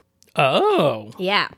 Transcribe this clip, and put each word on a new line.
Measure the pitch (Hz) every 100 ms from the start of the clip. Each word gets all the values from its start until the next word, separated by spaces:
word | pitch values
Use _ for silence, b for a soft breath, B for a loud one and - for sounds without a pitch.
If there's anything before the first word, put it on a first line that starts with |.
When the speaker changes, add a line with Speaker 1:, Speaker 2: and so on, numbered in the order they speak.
| _ _ _ -
Speaker 1:
Oh. | 139 151 403 392 147 113 107 -
Speaker 2:
Yeah. | 185 196 165